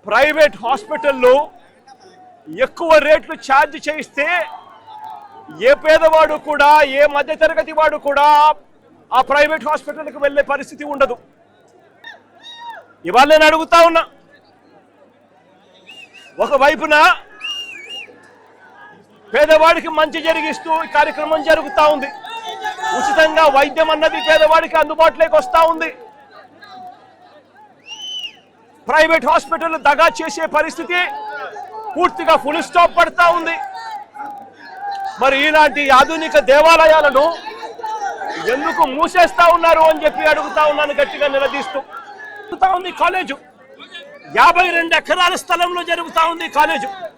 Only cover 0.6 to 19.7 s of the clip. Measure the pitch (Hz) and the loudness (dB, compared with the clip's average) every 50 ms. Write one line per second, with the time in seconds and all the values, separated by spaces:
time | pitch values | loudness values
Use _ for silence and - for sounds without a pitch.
0.6 | 214 233 269 262 - - 302 302 302 294 277 262 247 247 254 277 302 320 - - | -4 -4 -4 -4 -4 -8 -8 -4 -2 -2 -2 4 4 4 4 4 2 -4 -10 -20
1.6 | _ _ _ _ _ - - _ _ - _ _ - - _ _ _ - 311 185 | _ _ _ _ _ -20 -20 _ _ -20 _ _ -20 -20 _ _ _ -16 -4 -4
2.6 | 262 254 - - 349 330 320 302 285 294 311 320 320 339 320 - - - 269 269 | -4 -4 -4 -8 0 2 2 2 4 4 0 0 0 -8 -14 -14 -4 0 2 2
3.6 | 311 302 302 302 - 294 302 311 269 - _ - 285 320 349 349 311 - - - | 2 0 -4 -10 -8 -8 -8 -8 -10 -12 _ -6 -4 -2 -2 -4 -4 -6 -12 -20
4.6 | - - - - _ - - - - - - - - - - - - - - 156 | -20 -20 -20 -20 _ -20 -20 -20 -18 -18 -18 -20 -20 -20 -20 -20 -20 -20 -14 -2
5.6 | 190 247 285 285 - 311 311 320 320 320 320 311 311 302 302 - - 302 294 285 | 2 2 2 2 2 2 2 4 4 4 4 4 4 2 0 -6 -6 -6 0 2
6.6 | 254 294 302 302 302 285 262 277 285 294 285 285 285 294 311 302 320 311 320 320 | 4 6 6 6 4 2 2 2 2 2 2 -2 -4 -4 -2 0 0 0 0 -2
7.6 | 311 311 320 302 311 311 302 294 - 285 277 285 285 294 302 294 294 311 302 - | -4 -4 -2 0 0 0 0 -2 -6 -2 0 2 4 4 6 6 4 4 2 0
8.6 | _ _ _ _ _ _ _ _ _ _ 320 - 262 - 269 294 294 302 311 302 | _ _ _ _ _ _ _ _ _ _ 0 0 0 2 2 2 2 0 0 -6
9.6 | 220 294 302 294 - 294 294 311 311 294 240 294 285 285 277 285 277 - 277 269 | -4 -6 -6 -6 -6 -10 -14 -12 -14 -14 -10 -6 -6 -2 -2 -2 -2 -2 -4 -6
10.6 | 277 - 311 - 294 294 294 277 269 262 240 - _ _ _ _ _ _ _ _ | -6 -12 -16 -16 -12 -12 -4 -4 -2 -4 -4 -12 _ _ _ _ _ _ _ _
11.6 | _ _ _ _ _ _ _ _ _ 906 855 - _ _ _ _ 906 960 932 932 | _ _ _ _ _ _ _ _ _ -20 -20 -20 _ _ _ _ -20 -20 -20 -20
12.6 | 960 960 906 719 587 _ _ _ _ 165 185 240 277 294 311 311 311 311 311 320 | -18 -18 -18 -20 -20 _ _ _ _ -2 2 2 4 4 4 4 4 4 2 0
13.6 | 320 311 - 339 330 339 330 330 302 - _ _ _ _ _ _ _ _ _ _ | -2 0 4 4 4 4 4 0 -4 -4 _ _ _ _ _ _ _ _ _ _
14.6 | _ _ _ _ _ _ _ _ _ _ _ _ _ _ _ _ _ _ _ _ | _ _ _ _ _ _ _ _ _ _ _ _ _ _ _ _ _ _ _ _
15.6 | _ _ _ _ _ _ - - - _ _ - - - _ - 208 - 294 262 | _ _ _ _ _ _ -20 -20 -20 _ _ -20 -20 -20 _ -4 -2 2 4 4
16.6 | 269 285 311 - 302 311 302 302 320 359 349 - - _ - - - - - - | 4 4 4 0 -2 2 4 6 6 4 4 0 -6 _ -20 -16 -14 -12 -12 -12
17.6 | - - - - 1077 - 1077 1077 1077 - - _ _ _ _ _ _ _ _ _ | -14 -16 -18 -20 -18 -18 -18 -18 -18 -20 -20 _ _ _ _ _ _ _ _ _
18.6 | _ - - - - - - _ _ _ _ _ _ - - 247 302 302 311 311 | _ -20 -20 -20 -20 -20 -20 _ _ _ _ _ _ -6 0 0 2 4 4 4
19.6 | 311 320 | 6 4